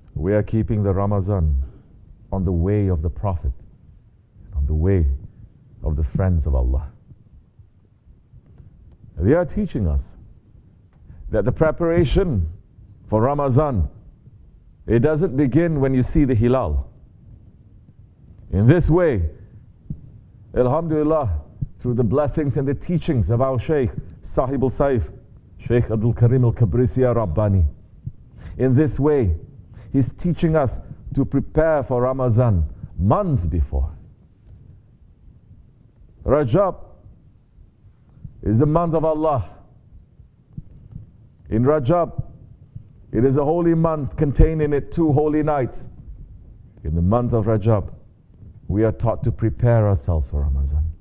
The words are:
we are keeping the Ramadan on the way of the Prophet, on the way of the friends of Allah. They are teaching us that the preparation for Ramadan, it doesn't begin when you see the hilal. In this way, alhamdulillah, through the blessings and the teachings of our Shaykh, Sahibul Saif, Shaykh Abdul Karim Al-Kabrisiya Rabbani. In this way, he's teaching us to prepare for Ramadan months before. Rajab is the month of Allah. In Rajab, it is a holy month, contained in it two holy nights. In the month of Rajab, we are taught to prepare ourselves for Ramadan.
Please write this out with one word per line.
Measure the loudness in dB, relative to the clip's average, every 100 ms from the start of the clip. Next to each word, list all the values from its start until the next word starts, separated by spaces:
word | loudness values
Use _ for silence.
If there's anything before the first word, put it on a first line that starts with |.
| -14 -6
we | 0
are | 0
keeping | 0 -2 0 0
the | 0
Ramadan | 0 0 0 0 0 0 -2 -4 -10 -20 -20 -20 -20 -8
on | -4
the | -2
way | 0 0 0 0
of | 0
the | -2
Prophet, | -4 -4 -4 -6 -8 -14 -20 -20 -20 -20 _ _ -20 -12 -4
on | -2
the |
way | 0 2 2 2 -2 -8 -20 -20 -20 -20 -10
of | -6 -4
the |
friends | -4 -2 0 0 0
of | 0
Allah. | 0 -2 -6 -16 -20 -20 -20 -20 _ _ -20 _ _ _ _ -20 _ -20 -20 -20 -20 -20 -20 -20 -18 -2
They | 2
are | 2 0
teaching | -4 -4 -2 -2
us | -2 -4 -16 -20 -20 _ -20 -20 -20 _ -20 -20 -18 -6
that | -2 0
the |
preparation | 2 0 0 0 2 2 2 0 0 -4 -8 -20 -20 -20 -20 -2
for | 0
Ramadan, | 2 0 2 2 2 0 -2 -6 -20 -20 -20 -20 -20 -20 -20 -16 0
it | 2
doesn't | 2 2 0 0
begin | 2 2 2 0
when | 0
you | 0
see | 0 2 2
the |
hilal. | 4 2 2 0 -4 -6 -12 -20 -20 -20 -20 -20 -20 -20 -20 -20 -20 -20 _ -20 -20 -6
In | 2 6
this | 6 6
way, | 4 4 0 -2 -6 -20 -20 -20 -20 -16 -16 -16 -20 -20 -20 -8 0
alhamdulillah, | 2 2 0 0 2 0 0 -4 -8 -10 -10 -8
through | -4 0
the |
blessings | 0 2 0 0 -2 -2
and | -2
the |
teachings | -4 -2 -4 0 0 2
of | 0
our | 0 -2
Shaykh, | 0 0 0 -4 -12 -16
Sahibul | -8 -2 -2 0 0
Saif, | 2 0 2 -2 -10 -20 -20 -20 -14
Shaykh | 0 0 2
Abdul | 0 0
Karim | 2 4 4 2
Al-Kabrisiya | 2 2 2 0 2 2 2
Rabbani. | 0 0 2 2 2 -2 -20 -16 -16 -16 -20 -20 -14 -2
In | 2 4
this | 2 2
way, | 2 2 2 -2 -6 -20 -20 -20 -4
he's | -2 -2
teaching | -2 -4 0 0 2
us | 0 -4 -12 -16 -8
to | -4 0
prepare | -2 -2 0 2 2
for | 0 0
Ramadan | 0 0 0 2 2 2 -2 -6 -16 -4
months | 0 2 0 -2 -2
before. | -2 -2 -2 -4 -8 -20 -20 -20 _ -20 -20 -20 -20 -20 -20 -20 -20 -20 -20 -20 -20 -20 _ -20 _ -20 -12 0
Rajab | 0 2 0 0 -2 -14 -20 -20 -20 -20 _ _ -20 -20 _ -20 _ _ -20 -20 -8
is | -2 2
the | 2
month | 2 0
of | 0
Allah. | 0 0 0 -2 -4 -14 -20 -20 -20 -20 -20 _ -20 _ _ -18 -18 -20 -20 -20 -20 -20 -20 _ -6
In | -2
Rajab, | 2 2 2 0 0 -6 -12 -12 -20 -20 -20 -20 -20 -20 -8
it | 0 2
is | 2
a |
holy | 0 0 2
month, | 2 0 -2 -6 -2
contained | -2 4 4 4
in | 0
it | -2 -2
two | 0 2
holy | 2 2 0
nights. | 0 0 -2 -6 -14 -18 -18 -18 -20 -20 -20 -20 -20 -14
In | -6
the | 0
month | 2 2 0
of | 0 0
Rajab, | 0 2 0 -2 -12 -20 -20 _ -20 -20 -18 -6
we | 0
are | 0
taught | 0 -2 -2
to | -2
prepare | -2 -4 0 2 4 4
ourselves | 2 0 -2 -2
for | -2
Ramadan. | -2 0 -2 -2 -4 -6